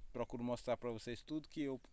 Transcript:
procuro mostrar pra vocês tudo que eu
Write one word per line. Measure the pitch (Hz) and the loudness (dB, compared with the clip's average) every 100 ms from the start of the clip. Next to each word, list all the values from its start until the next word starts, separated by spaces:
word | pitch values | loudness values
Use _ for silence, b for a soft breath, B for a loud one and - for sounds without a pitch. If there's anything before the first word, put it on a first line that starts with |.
| - | -4
procuro | 123 117 120 | 0 0 2
mostrar | 120 120 - 117 | 2 2 2 2
pra | 123 | 2
vocês | 110 - 117 | -2 -2 -4
tudo | - 156 147 | -2 -2 -2
que | - | -2
eu | 143 131 - | 0 0 -4